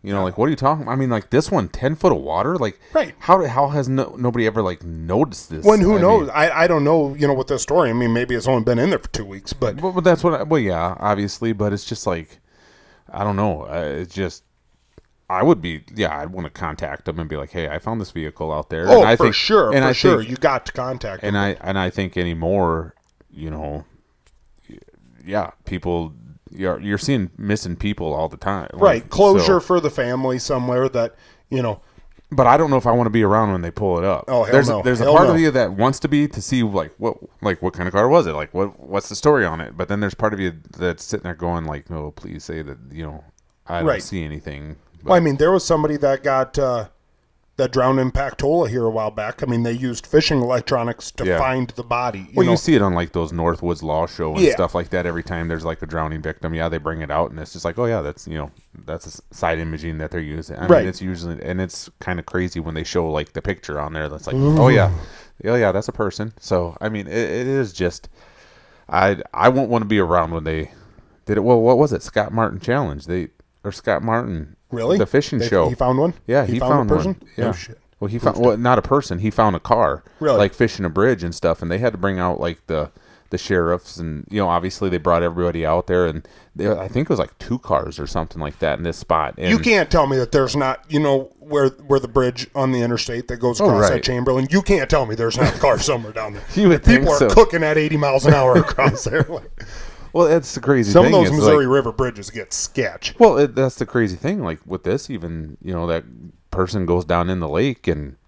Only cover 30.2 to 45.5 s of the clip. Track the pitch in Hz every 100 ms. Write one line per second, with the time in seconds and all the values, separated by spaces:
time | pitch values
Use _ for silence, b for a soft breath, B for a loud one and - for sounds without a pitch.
30.2 | 131 127 - 135 123 123 135 131 117 _
31.2 | b b b 135 120 101 b b b b
32.2 | _ 135 120 143 156 135 117 120 117 113
33.2 | 104 107 107 92 85 85 101 87 92 80
34.2 | - 123 107 131 123 107 110 120 131 151
35.2 | 180 165 160 131 104 98 123 139 147 147
36.2 | 147 110 - 131 113 98 78 _ 113 -
37.2 | - _ 104 92 92 92 90 98 120 165
38.2 | 98 76 76 90 98 - 64 98 - 101
39.2 | 147 147 92 80 64 71 90 101 104 -
40.2 | 110 101 92 80 - - 87 82 - 104
41.2 | 87 82 87 85 80 73 - 82 76 -
42.2 | - 76 - 80 71 65 64 76 80 71
43.2 | - _ _ _ - 85 85 113 - 95
44.2 | 78 76 - 71 76 76 _ _ - 180
45.2 | 165 139 156